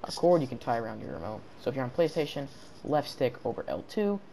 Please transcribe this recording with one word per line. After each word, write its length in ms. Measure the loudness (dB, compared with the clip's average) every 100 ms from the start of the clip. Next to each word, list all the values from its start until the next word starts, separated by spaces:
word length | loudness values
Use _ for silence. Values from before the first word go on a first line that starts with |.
a 80 | -6
cord 280 | 4 6 6
you 60 | 6
can 120 | -4
tie 200 | 0 0
around 220 | 0 -6
your 120 | -8
remote. 280 | -6 -6 -6 -10 -6
So 80 | -4
if 60 |
you're 100 | -2
on 60 | -2
PlayStation, 560 | 2 2 2 -2 -2 -6 -10 -16 -10
left 240 | 0 2 0
stick 260 | 0 0 2
over 200 | -4 -4 -4
L 160 | -4 -2
two 320 | 0 2 0 -4